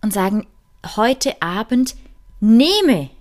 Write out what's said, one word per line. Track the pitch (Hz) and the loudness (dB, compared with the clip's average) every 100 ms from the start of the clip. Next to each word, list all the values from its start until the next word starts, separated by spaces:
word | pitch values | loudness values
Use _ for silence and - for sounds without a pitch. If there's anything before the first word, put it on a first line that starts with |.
und | 214 | -4
sagen, | 202 190 208 - _ _ _ 165 - | -2 -2 -2 -6 _ _ _ -12 -2
„Heute | 226 262 277 - | 0 0 -4 -6
Abend | 165 180 190 247 254 - - - - - | -6 -6 -2 -2 -2 -6 -20 -20 -20 -4
nehme | 214 226 302 415 370 196 139 - | 4 4 4 2 2 0 -2 -14